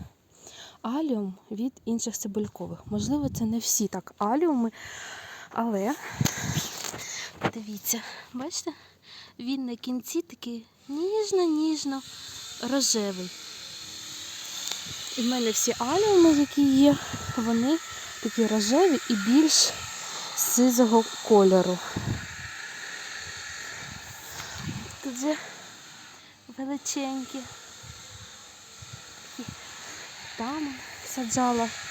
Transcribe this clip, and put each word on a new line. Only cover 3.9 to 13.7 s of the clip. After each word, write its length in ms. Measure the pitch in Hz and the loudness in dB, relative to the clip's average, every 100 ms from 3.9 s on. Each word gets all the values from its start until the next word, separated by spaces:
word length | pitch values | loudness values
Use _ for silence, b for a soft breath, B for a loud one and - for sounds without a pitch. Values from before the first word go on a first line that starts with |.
| 185 - - | -2 -10 -4
аліуми, 520 | 208 277 339 262 226 B B B B B B B B | 0 4 4 4 2 B B B B B B B B
але 440 | - 233 202 208 302 B B B B B B B - - - B B B - - | -2 0 0 0 -2 B B B B B B B -8 -10 -10 B B B -4 -4
дивіться, 460 | 233 214 202 - 226 B B B | -4 -10 -8 -4 -4 B B B
бачите, 380 | 247 294 - 339 - B B B B B - | -8 -6 -6 -8 -10 B B B B B -8
він 280 | 240 269 254 | -4 -2 -4
на 100 | 233 | -6
кінці 460 | 247 247 - 339 | -4 -6 -4 -6
такий 440 | - - 240 233 226 _ - | -6 -10 -10 -10 -12 _ -8
ніжно-ніжно 1120 | 285 370 427 403 381 339 302 320 302 277 269 - B B B B - 240 | -4 0 0 2 2 4 4 2 0 -2 -4 -8 B B B B -8 -2
рожевий. 600 | 277 247 220 202 185 180 - - - - | 2 2 2 0 -4 -8 -12 -14 -14 -14